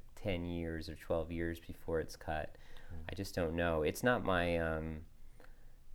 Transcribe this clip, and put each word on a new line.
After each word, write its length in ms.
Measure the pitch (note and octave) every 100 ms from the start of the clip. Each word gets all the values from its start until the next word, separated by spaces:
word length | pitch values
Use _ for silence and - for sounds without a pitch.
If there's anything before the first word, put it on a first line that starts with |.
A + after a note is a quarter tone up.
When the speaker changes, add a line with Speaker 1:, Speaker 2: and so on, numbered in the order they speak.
| - -
Speaker 1:
ten 280 | G#2+ F2
years 440 | F2 E2+ E2 E2 E2
or 40 | D#2
twelve 360 | - E2+ D#2+
years 260 | E2 E2 E2
before 420 | - - - E2
it's 160 | - -
cut. 400 | - D#2 - - - - -
Speaker 2:
Mm. 40 | E2+ D#2+
Speaker 1:
I 40 |
just 200 | - F#2+
don't 200 | - E2
know. 280 | E2 F2 D#2+
It's 200 | D2+ -
not 220 | B2 A#2+
my, 340 | - F2+ F2 E2+
um, 420 | E2 D#2+ D#2+ D#2+ - - - - - - - - -